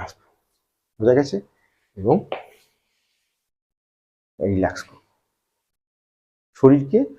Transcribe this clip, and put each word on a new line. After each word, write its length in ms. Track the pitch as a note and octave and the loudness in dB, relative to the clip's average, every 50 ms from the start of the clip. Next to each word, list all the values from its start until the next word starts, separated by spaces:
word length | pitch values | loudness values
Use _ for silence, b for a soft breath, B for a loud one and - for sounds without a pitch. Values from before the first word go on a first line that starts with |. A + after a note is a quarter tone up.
| - | -16
আসবো, 220 | - - _ _ _ _ _ _ _ _ _ _ _ _ _ _ _ _ - | -16 -18 _ _ _ _ _ _ _ _ _ _ _ _ _ _ _ _ -2
বোঝা 140 | G#2+ B2 B2+ C3+ | 0 2 2 2
গেছে? 180 | C#3+ C#3+ F#3 G3+ - _ _ _ _ _ _ _ _ _ - | 0 -2 -6 -10 -10 _ _ _ _ _ _ _ _ _ -16
এবং 200 | G2+ F#2+ A2+ D#3 A3 - - - - - - - _ _ _ _ _ _ _ _ _ _ _ _ _ _ _ _ _ _ _ _ _ _ _ _ _ _ _ _ _ _ _ _ _ _ _ _ - | -6 0 0 0 0 0 -6 -12 -14 -14 -20 -20 _ _ _ _ _ _ _ _ _ _ _ _ _ _ _ _ _ _ _ _ _ _ _ _ _ _ _ _ _ _ _ _ _ _ _ _ -6
রিল্যাক্স 440 | - G2+ G2 F#2+ F#2 F2 - - - - | -4 -4 -2 -2 -2 -4 -4 -8 -18 -20
করব। 160 | - - _ _ _ _ _ _ _ _ _ _ _ _ _ _ _ _ _ _ _ _ _ _ _ _ _ _ _ _ _ _ _ - | -20 -20 _ _ _ _ _ _ _ _ _ _ _ _ _ _ _ _ _ _ _ _ _ _ _ _ _ _ _ _ _ _ _ 4
শরীরকে 400 | - C3 C#3 C#3+ C#3 C#3 - A#3 C#4 - - | 4 6 6 6 2 0 0 0 0 -2 -8